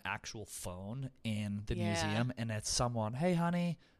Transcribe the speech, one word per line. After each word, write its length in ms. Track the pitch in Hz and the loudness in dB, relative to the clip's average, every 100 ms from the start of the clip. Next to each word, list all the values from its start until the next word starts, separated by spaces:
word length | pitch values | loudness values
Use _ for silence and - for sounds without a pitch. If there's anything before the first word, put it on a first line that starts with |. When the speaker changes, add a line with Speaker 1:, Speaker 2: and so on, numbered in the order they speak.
| 92 | -4
Speaker 1:
actual 400 | 104 - 113 98 | -6 -6 -10 -10
phone 640 | - 92 90 98 131 131 - 113 | -8 -8 -6 -6 -6 -6 -6 -2
in 380 | 107 104 101 101 | 0 0 -2 -2
the 100 | - | 0
Speaker 2:
Yeah. 160 | 104 | 2
Speaker 1:
museum, 420 | - 160 110 123 - | 2 2 2 0 0
and 120 | 113 | -2
it's 200 | 107 - | -2 0
someone, 460 | - 123 117 107 127 | 2 2 2 0 2
"Hey, 180 | 180 | 2
honey," 440 | 170 170 175 175 160 - | 4 4 2 0 -2 -8